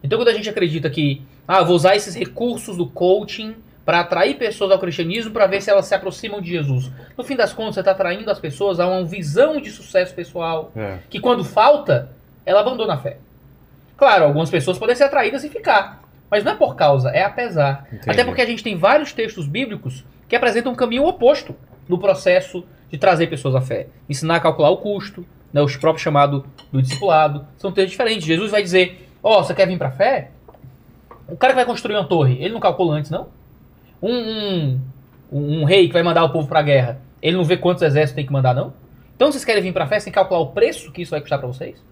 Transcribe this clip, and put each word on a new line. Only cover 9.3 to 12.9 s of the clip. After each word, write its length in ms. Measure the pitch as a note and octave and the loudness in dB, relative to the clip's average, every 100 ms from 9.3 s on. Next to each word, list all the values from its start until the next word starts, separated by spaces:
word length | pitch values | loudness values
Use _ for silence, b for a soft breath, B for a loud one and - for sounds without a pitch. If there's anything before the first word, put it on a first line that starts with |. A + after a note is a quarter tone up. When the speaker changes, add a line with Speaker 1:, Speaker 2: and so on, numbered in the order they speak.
| D#3+ D4 D4+ | 2 2 2
Speaker 1:
de 100 | - | -8
sucesso 440 | - - - F3+ | -18 -2 -2 0
pessoal, 560 | - E3+ F3 E3 D#3+ D#3+ A2 | -6 -10 -6 -4 -6 -8 -10
Speaker 2:
É. 220 | G#2 F#2+ - | -8 -10 -12
Speaker 1:
que 80 | F3+ | -4
quando 240 | B3 A#3+ | 0 0
falta, 680 | D#3+ - A#3 D4 - B2+ - - _ - - | 0 2 4 4 2 -2 -2 -18 _ -14 2
ela 140 | G3 | 2
abandona 340 | G#3+ B3 G#3 | 2 -2 -4